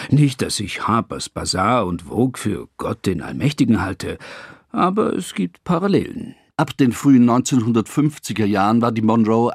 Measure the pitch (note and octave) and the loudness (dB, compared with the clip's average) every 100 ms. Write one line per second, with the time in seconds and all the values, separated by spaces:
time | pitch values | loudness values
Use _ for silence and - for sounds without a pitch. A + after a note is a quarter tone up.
0 | - C#3 C#3+ - F2+ - F#2+ - - A2+ | 0 4 4 2 -6 -4 -6 -6 -2 -2
1 | - - - E2 D#2 F#2 G2+ B2 F2+ F2 | -2 -10 -10 -8 -4 0 2 2 0 -4
2 | F2 G2+ C3 - G#2 F#2+ - - - A2+ | -6 -2 -2 -2 -6 -6 -10 -10 -8 -4
3 | G2+ E2 - B1+ D3 - B2 G2+ F#2 F#2+ | -2 -4 -6 -4 -2 0 2 2 0 -6
4 | E2+ E2 - - - - - A#3 F3+ G#3 | -10 -10 -14 -20 -20 -20 -8 -2 0 0
5 | - - - - F3 _ - E3 G3+ D3+ | -2 -4 -6 -6 -6 _ -4 -2 2 0
6 | - - - - _ - D#3 - B2+ - | 0 -10 -14 -16 _ -4 -4 2 0 2
7 | C#3+ C3 A#2+ B2 - C3+ A2+ A2+ G2+ - | 6 6 6 4 2 0 2 0 0 0
8 | D3 - - G#2+ G2+ G2+ G2+ A#2 A#2+ A2+ | 0 -2 -10 -2 0 2 2 2 2 0
9 | A2 A2+ A2 A2+ A#2+ | 2 2 4 2 0